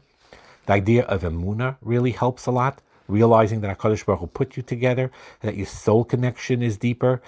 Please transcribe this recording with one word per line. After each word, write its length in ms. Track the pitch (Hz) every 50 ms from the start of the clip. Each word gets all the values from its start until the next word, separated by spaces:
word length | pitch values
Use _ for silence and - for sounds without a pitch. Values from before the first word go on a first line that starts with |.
| _ _ _ _ _ _ - - _ - - _ _
The 60 | - 98
idea 300 | 101 95 101 117 117 -
of 180 | - 101 92 87
emuna 540 | 87 80 85 87 95 104 110 127 131 135 -
really 320 | - 107 120 123 123 127 110
helps 340 | - 127 123 123 - -
a 40 | 131
lot, 300 | 123 123 123 135 - - _ _ _ _ _ -
realizing 520 | 95 107 117 113 117 110 113 98 113 110
that 160 | 101 98 95
HaKadosh 300 | - - 110 107 104 -
Baruch 140 | - 98 87
Hu 60 | 87 82
put 280 | - - 135 - -
you 60 | - 120
together, 480 | - 131 120 120 127 123 120 127 127 - - - - - _
that 160 | - 104 -
your 100 | 101 98
soul 380 | - - - - - 104 113 117
connection 580 | - - 120 123 123 - - - - 131 123 120
is 140 | 117 107
deeper. 460 | 101 - 120 120 - - 127 131 120 -